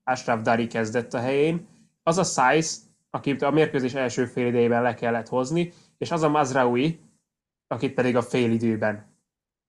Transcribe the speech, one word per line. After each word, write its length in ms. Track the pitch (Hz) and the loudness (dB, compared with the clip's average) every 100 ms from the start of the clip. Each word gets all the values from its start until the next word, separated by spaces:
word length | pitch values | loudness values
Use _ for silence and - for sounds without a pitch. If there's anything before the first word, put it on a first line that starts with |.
Ashraf 380 | - 123 - 117 | -6 -4 -2 -2
Dari 240 | 113 117 117 | 0 0 0
kezdett 480 | 117 110 120 117 | -4 -2 -4 -4
a 40 | 127 | -4
helyén, 500 | 123 139 156 170 - _ _ _ | -2 0 0 0 -8 _ _ _
az 160 | - 165 | -2 0
a 60 | |
Saiz, 580 | 165 - 127 151 160 - - _ _ | 0 2 4 4 0 -6 -16 _ _
akit 320 | 139 139 135 | -6 -4 -2
a 80 | 143 | 2
mérkőzés 440 | 151 151 147 127 | 2 2 0 -2
első 320 | 139 127 127 120 | -2 -4 -2 -4
fél 200 | - 123 | -2 0
idejében 360 | 120 117 117 | 2 2 2
le 120 | 123 | 0
kellett 340 | 113 120 117 110 | -2 -2 -2 -2
hozni, 440 | 123 131 165 175 - _ _ | -4 -2 -2 -2 -8 _ _
és 120 | 123 | -6
az 120 | 170 | 0
a 60 | 156 | 2
Mazraoui, 720 | 151 135 131 123 120 151 165 - _ _ _ _ _ _ | 2 2 2 2 2 0 -2 -14 _ _ _ _ _ _
akit 280 | 123 131 | -6 -2
pedig 220 | 127 123 123 | 0 2 0
a 60 | |
fél 280 | 117 127 120 | 0 0 0
időben. 680 | 113 113 107 107 104 - _ _ _ _ _ | 2 0 0 -2 -4 -12 _ _ _ _ _